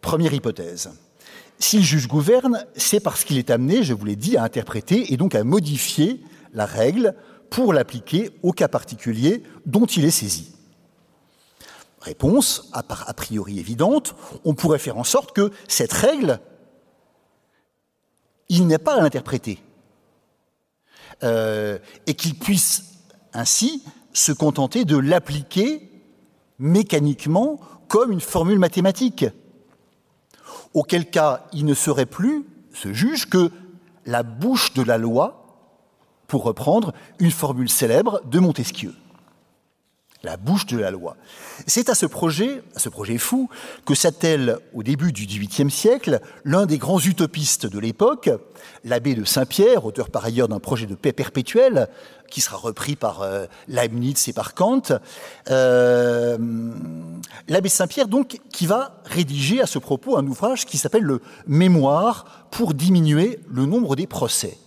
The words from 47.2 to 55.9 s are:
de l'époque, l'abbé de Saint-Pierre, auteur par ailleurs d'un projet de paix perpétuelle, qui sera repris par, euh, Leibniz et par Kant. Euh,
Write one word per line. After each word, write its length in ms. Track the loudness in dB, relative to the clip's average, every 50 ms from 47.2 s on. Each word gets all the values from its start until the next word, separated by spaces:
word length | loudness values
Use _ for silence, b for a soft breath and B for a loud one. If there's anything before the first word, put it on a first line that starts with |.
| 0 -2 0 -4 -2 -2 -2 -2 -4
de 120 | -6 -6 -4
l'époque, 500 | -6 -6 -2 _ 2 2 2 2 0 0 0 0 -4 -16 B B B B B B B
l'abbé 320 | -2 -2 0 0 0 -2
de 100 | -2 -2
Saint-Pierre, 600 | -2 0 0 0 -2 2 4 6 6 6 4 2
auteur 260 | -4 -6 -6 -8 -4
par 140 | -6 -4 -4
ailleurs 240 | -2 0 0 0 0
d'un 100 | 0 -6
projet 280 | -4 -4 -4 -4 -4
de 100 | -6 -8
paix 160 | -2 -2 -2 -2
perpétuelle, 760 | -2 -8 -6 -4 -6 -6 -2 2 4 4 4 4 2 0 0 B B B B B B B B
qui 120 | -4 -4
sera 160 | -4 -4 -4
repris 400 | -6 -8 -8 -8 -6 -6 -6 -6
par, 260 | -4 -4 -4 -4 -4 -6
euh, 240 | -6 -4 -6 -8 -8 B B B B
Leibniz 580 | -2 -2 -2 -2 -2 -4 -4 -2 -2 -2 -4
et 60 | -4 -4
par 220 | -6 -8 -8 -2
Kant. 280 | -2 0 2 2 0 0 0 -2 -2 B B B B B B B B B 0
Euh, 880 | 2 4 4 6 6 6 6 6